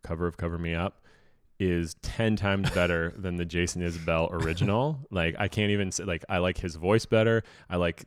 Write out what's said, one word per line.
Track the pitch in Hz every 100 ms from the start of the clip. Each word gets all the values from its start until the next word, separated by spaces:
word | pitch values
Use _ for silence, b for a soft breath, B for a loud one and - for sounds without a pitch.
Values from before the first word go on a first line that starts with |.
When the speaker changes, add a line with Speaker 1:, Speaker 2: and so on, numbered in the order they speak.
Speaker 1:
cover | - 82 87
of | 82
Cover | 85 85
Me | 85
Up, | 82 92 - b b b b b _
is | 95 87 82 -
ten | - - 113 107
times | 101 98 95
better | 95 87 85 85
Speaker 2:
<laughs> | 87
Speaker 1:
than | 95 87
the | 87
Jason | 87 87 90
Isbell | 87 85 80 82 82
original. | 87 80 85 101 104 143 147 139
Like, | 92 82 -
I | 101
can't | - 104
even | 104 98
say, | -
like, | 98 85 -
I | 95
like | 90 90
his | 92 80
voice | 87 110 -
better. | 113 113 113 - B B
I | 90
like | 87 80